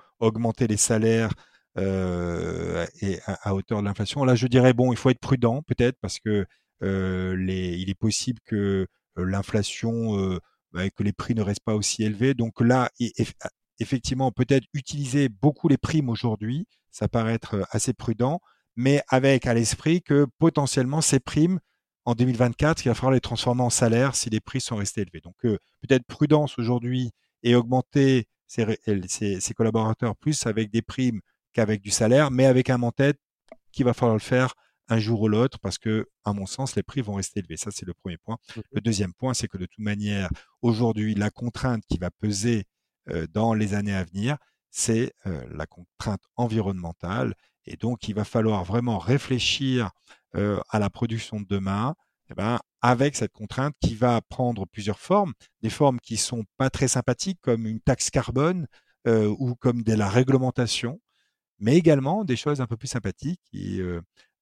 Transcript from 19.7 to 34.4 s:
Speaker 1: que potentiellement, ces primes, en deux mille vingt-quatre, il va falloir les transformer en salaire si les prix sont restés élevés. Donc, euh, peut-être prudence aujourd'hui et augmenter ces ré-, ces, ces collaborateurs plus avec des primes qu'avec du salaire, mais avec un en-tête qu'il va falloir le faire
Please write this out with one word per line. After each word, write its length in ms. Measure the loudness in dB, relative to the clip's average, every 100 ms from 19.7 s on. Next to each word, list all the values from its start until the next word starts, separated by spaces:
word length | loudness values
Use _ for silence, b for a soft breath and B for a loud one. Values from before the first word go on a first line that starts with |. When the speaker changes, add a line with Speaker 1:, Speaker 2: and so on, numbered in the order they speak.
| 0 0 0
Speaker 1:
que 240 | 4 4 2 2
potentiellement, 600 | 2 4 0 0 0 0
ces 200 | 2 2
primes, 400 | 2 2 2 2 -4 _ _ _ -2
en 80 |
deux 120 | 2 2
mille 100 | 2
vingt-quatre, 480 | 2 2 0 2
il 40 | 0
va 60 |
falloir 180 | 0 2
les 80 | 2
transformer 420 | 0 -2 0 0
en 80 | 0
salaire 440 | 2 2 4 2
si 140 | 0 -2
les 120 | -4
prix 200 | -2 -6
sont 160 | -4 -4
restés 240 | -4 -6
élevés. 220 | -8 -10
Donc, 140 | -18 -4 0
euh, 100 | 0 _ _
peut-être 240 | 2 2
prudence 540 | 2 0 4 4 2 -2
aujourd'hui 540 | 0 0 -2 -2 -4 -8 _ _
et 120 | 4
augmenter 720 | 4 4 0 2 4 4 4 0 _ -8
ces 180 | -2
ré-, 140 | -2 -2 -2 -2 -2
ces, 320 | -4 -4 -2
ces 140 | -4
collaborateurs 600 | 0 0 2 0 0 -4
plus 320 | -2 -2 -2 -2
avec 240 | -2 -2
des 120 | -2
primes 380 | -2 -2 0 -2 -8 _ _
qu'avec 260 | 0 0 0
du 100 | -2
salaire, 400 | 0 4 4 4
mais 140 | 4
avec 240 | 6 6 4
un 140 | 0
en-tête 360 | 0 2 0 0 _ _ _ -20 _
qu'il 140 | 0 0
va 80 |
falloir 220 | 2 2 2
le 40 |
faire 320 | 2 0